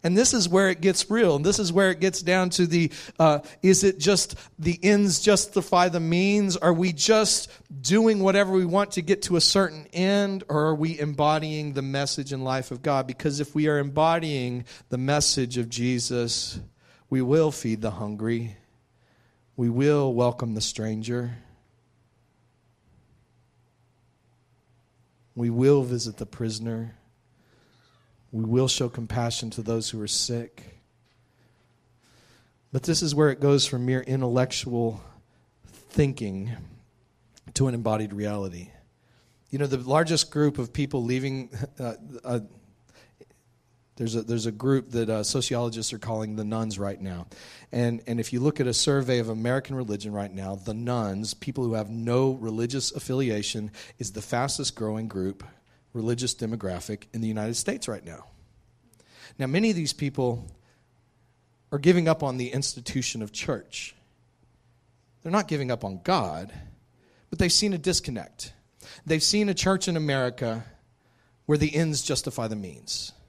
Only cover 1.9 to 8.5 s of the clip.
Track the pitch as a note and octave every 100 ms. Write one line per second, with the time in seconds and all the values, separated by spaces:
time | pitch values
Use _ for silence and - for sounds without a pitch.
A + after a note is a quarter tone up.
1.9 | E3+ F#3+ F#3 E3 F#3 F#3 F3 F3 E3+ D#3+
2.9 | - - - D#3+ D3 - - F#3+ F#3+ G3
3.9 | F#3+ D3+ G3 - - - - E3+ E3+ F#3+
4.9 | G#3 G3+ D#3 - G3 - - - F3+ F3+
5.9 | F3 E3 F3 G3 G#3 G3 F3 E3 E3 F#3
6.9 | D3+ - A3 G#3+ - - - - C#3 B2
7.9 | G3+ A3+ G#3 F#3+ G3 G3